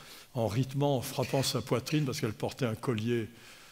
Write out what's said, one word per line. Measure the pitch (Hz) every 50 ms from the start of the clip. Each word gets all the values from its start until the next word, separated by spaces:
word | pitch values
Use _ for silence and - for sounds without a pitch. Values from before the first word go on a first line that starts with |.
| - - - - - - -
en | 123 113
rythmant, | 104 98 123 127 131 135 135 143 143 143
en | 123
frappant | 110 - - - 127 - - 135 127
sa | - - 123
poitrine, | 107 - 135 117 113 - - 151 151
parce | 127 143 -
qu'elle | - 113 104
portait | - - 113 - - 135
un | 117 110
collier, | - - - 120 104 107 117 120 117 110 98 - - - - - - - -